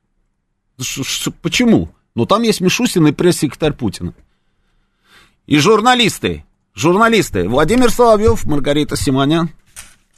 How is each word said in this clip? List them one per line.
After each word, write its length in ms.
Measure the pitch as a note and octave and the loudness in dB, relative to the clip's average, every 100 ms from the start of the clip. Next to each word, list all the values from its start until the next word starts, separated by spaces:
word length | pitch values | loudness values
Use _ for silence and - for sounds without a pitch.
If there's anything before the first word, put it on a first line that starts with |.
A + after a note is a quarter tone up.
| _ _ _ _ _ _ _ - | _ _ _ _ _ _ _ -14
Ш-, 240 | B2 - | -12 -10
ш-, 300 | C3 - - - | -8 -6 -8 -8
почему? 480 | E3 - A#3+ D3+ E2 _ _ A2+ | -6 0 2 2 0 _ _ -6
Ну, 100 | A#2 | 0
там 180 | G#3 | 0
есть 180 | A#3 - | 0 0
Мишустин 460 | F3+ - B3 F3+ D3+ | -2 0 -2 2 2
и 40 | |
пресс-секретарь 640 | - F3 E3 D3+ - D#3 | 2 0 0 -4 -4 -6
Путина. 400 | - A2 - F2 - _ _ _ _ _ _ _ _ _ _ _ _ - | -4 -6 -6 -12 -14 _ _ _ _ _ _ _ _ _ _ _ _ -2
И 120 | D3 | 2
журналисты, 880 | D#3 G#3+ A#3+ B3 G#3 - G2+ D2 - _ _ - | 4 2 2 2 0 -2 -6 -6 -14 _ _ -2
журналисты, 720 | E3 F#3 A3+ A3+ - G2 F2 | 0 2 4 2 0 -4 -2
Владимир 400 | B2+ D#3 A#3+ A#3+ | 0 0 2 2
Соловьев, 560 | - A#3+ G#3 A3 A3 - | 2 2 4 2 0 -2
Маргарита 500 | C#3+ B2+ D3 C#3+ C#3 | -2 0 -2 -2 -4
Симонян. 540 | C#3+ C3+ C#3 E3 E3 - _ - - _ _ | -2 0 0 0 -2 -8 _ -20 -20 _ _